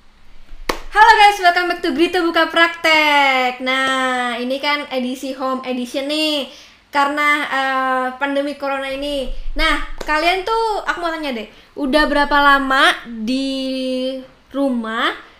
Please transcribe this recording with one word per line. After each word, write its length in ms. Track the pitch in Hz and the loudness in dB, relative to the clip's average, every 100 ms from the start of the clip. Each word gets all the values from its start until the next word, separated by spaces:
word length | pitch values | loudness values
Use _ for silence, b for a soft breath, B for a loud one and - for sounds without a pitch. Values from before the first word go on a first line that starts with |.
| - - - - - - - - - | -20 -20 -20 -18 -14 -8 -6 -6 -2
Halo 220 | 403 440 | 6 6
guys, 240 | 453 415 403 | 8 6 6
welcome 320 | 359 349 349 | 2 2 0
back 160 | 339 349 | -2 -2
to 80 | |
Grito 240 | 269 339 359 339 | 2 2 2 0
Buka 240 | 330 320 | 2 2
Praktek. 1120 | 330 339 339 330 311 302 285 277 262 254 247 | 4 2 2 2 4 4 4 4 2 0 -2
Nah, 720 | 262 262 269 262 262 254 247 233 | -2 0 0 0 0 0 -2 -4
ini 160 | 247 277 | -4 -4
kan 320 | 294 294 277 | -2 -2 -2
edisi 480 | 262 247 254 277 269 | -4 -4 -4 -8 -6
home 240 | 262 262 254 | -4 -4 -4
edition 400 | 254 247 285 277 | -6 -4 -6 -4
nih, 400 | 302 311 294 254 B B B _ | -2 0 -2 -6 B B B _
karena, 560 | 285 277 294 294 294 285 | 0 0 2 0 0 0
eh, 600 | 269 269 262 262 262 254 254 | -2 0 0 0 0 -2 -4
pandemi 400 | 277 277 285 285 | -2 -2 -2 -4
corona 320 | 277 269 269 | -6 -4 -6
ini. 400 | 269 285 285 247 B B | -6 -4 -4 -4 B B
Nah, 320 | - 320 302 - - | 0 0 0 -4 -8
kalian 400 | - 302 339 370 | -2 0 2 0
tuh, 400 | 370 453 453 403 | 0 0 0 -2
aku 160 | - 330 | -4 -4
mau 160 | 349 | -4
tanya 160 | 320 302 | -4 -6
deh, 160 | 240 208 B B - | -6 -10 B B -6
udah 320 | 285 302 302 | 0 2 2
berapa 240 | 294 285 | 2 2
lama 720 | 285 285 277 269 269 311 - 233 | 4 6 4 4 4 4 2 -6
di 1120 | 233 220 262 269 269 262 262 262 254 254 262 262 - _ | -8 -4 -2 -2 -4 -4 -4 -4 -4 -4 -6 -12 -20 _
rumah 640 | 269 277 240 220 220 277 415 B B | -2 -2 -2 -4 -2 -2 -4 B B